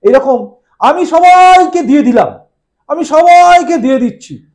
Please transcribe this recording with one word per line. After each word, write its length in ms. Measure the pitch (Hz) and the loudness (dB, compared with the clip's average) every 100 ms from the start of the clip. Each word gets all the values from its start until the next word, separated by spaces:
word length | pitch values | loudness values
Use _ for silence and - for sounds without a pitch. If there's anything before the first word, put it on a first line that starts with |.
এরকম 480 | 196 262 254 247 202 _ _ _ | 0 0 0 -6 -6 _ _ _
আমি 280 | 233 330 349 | -4 -2 -2
সবাইকে 760 | 320 359 359 370 370 359 349 | 0 2 4 4 4 2 -4
দিয়ে 200 | 262 285 | -2 -2
দিলাম, 360 | 247 233 - - _ _ _ _ _ | 0 -2 -4 -8 _ _ _ _ _
আমি 160 | 302 | -10
সবাইকে 720 | 339 311 339 349 349 349 311 339 | -4 0 2 4 4 2 0 -4
দিয়ে 220 | 247 262 | -2 -4
দিচ্ছি 480 | 240 - - 147 _ | -4 -10 -20 -20 _